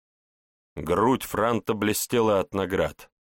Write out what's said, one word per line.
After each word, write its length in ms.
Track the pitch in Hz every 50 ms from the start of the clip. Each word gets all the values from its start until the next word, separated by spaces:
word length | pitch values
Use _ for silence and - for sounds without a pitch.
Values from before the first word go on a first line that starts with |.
| _ _ _ _ _ _ _ _ _ _ _ _ _ _ -
Грудь 480 | 76 78 78 87 92 107 127 131 - -
Франта 520 | - - 104 107 117 117 107 - - 113
блестела 640 | 104 104 107 104 - - - 123 120 113 110 101 95
от 160 | 87 - -
наград. 560 | 98 95 87 92 87 82 73 - - - - _ _